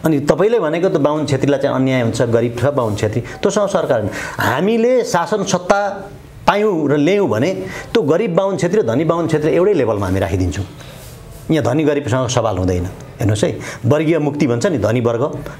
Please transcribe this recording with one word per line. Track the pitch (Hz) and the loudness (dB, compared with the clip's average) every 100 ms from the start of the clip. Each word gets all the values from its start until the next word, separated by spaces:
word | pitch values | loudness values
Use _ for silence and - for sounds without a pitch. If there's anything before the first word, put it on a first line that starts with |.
| 160 | 2
अनि | 147 | 0
तपाईँले | 147 151 202 233 | 2 2 4 2
भनेको | 156 165 180 | 0 0 0
त | 160 | 2
बाहुन | 147 156 143 | 0 0 0
छेत्रीलाई | 131 147 139 | 0 2 0
चाहिँ | 139 127 | 0 0
अन्याय | 131 131 | 0 2
हुन्छ, | 113 107 | 0 0
गरिब | 120 117 120 117 | 2 2 0 0
छ | 135 | 0
बाहुन | 131 113 104 | 0 -2 -2
छेत्री, | 107 120 | -2 -2
त्योसँग | 117 - 202 208 196 | -6 -2 0 0 0
सरकार | 190 156 113 | 0 2 0
होइन। | 98 - - - | 0 -6 -10 -4
हामीले | 101 127 190 226 233 254 | -2 0 2 2 2 2
शासन | - 180 165 208 | 2 -2 0 -2
सत्ता | 190 180 - 202 202 196 - - - - - | 0 -2 2 2 2 -6 -12 -18 -20 -2 0
पायौँ | 196 214 170 143 | 2 2 2 2
र | 151 | 2
ल्यायौँ | 147 208 175 | 4 2 2
भने | 107 156 190 190 - - | 2 0 -2 -8 -12 -2
त्यो | 233 | 0
गरिब | 170 170 226 175 | 2 2 4 2
बाहुन | 196 190 | 2 0
छेत्री, | 175 214 | 0 2
धनी | 127 117 | 2 2
बाहुन | 165 170 165 | 2 0 0
छेत्री | 151 151 | 0 2
एउटै | 160 190 | 2 4
लेभलमा | 185 113 104 95 | 2 2 0 0
हामी | 95 | 0
राखिदिन्छौँ। | 95 92 90 - 95 - - - - - - - - | 0 0 -2 -2 -8 -12 -18 -18 -18 -18 -18 -16 -2
यहाँ | 156 113 | 0 2
धनी | 139 | 0
गरिबसँग | 151 143 120 131 120 | 2 0 0 -2 0
सवाल | 123 110 92 | 0 0 0
हुँदैन। | 92 90 87 | 0 0 -4
हेर्नुहोस् | - - - 113 107 | -10 -18 -4 -2 0
है, | 175 101 - - 117 | 0 -2 -10 -4 2
वर्गीय | 147 156 165 | 2 2 2
मुक्ति | 147 - 147 | 0 0 0
भन्छ | 120 202 | 2 0
नि, | 143 | 0
धनी | 98 120 | 0 0
वर्ग, | 117 117 139 - - | 0 0 -2 -4 -12